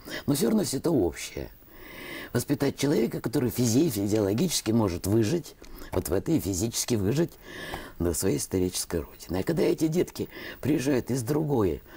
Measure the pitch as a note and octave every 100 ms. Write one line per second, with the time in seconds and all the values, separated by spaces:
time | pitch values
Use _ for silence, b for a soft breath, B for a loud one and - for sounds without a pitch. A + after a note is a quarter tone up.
0 | B B - C#3+ A3+ G#3+ E3+ C3+ E3 D3
1 | F2 - - - C2 - - B B B
2 | B B B A#2+ - C#3+ C#3 - D#3 F#3
3 | A3+ C#3+ B2 D3 B2+ - B2 A#2 E3+ G2+
4 | G2+ A2 G2 A2 F3+ - - A2+ G#2 E2+
5 | F#2 A2+ G#2+ E3+ - - B B B F#2
6 | - F#2+ F#2+ D#3 - F#2 A2+ - - A2+
7 | F#2+ C#3 F3 - B B B B B -
8 | F2 E2 F#2+ C#3 - F#2+ F2+ - - E2+
9 | - - - F2+ F#2+ E3 - - D#3+ E3+
10 | - - G#2 B B B - D#3 C3 B2+
11 | - B2+ A2+ D3 D3+ C3+ F#2+ C#2+ B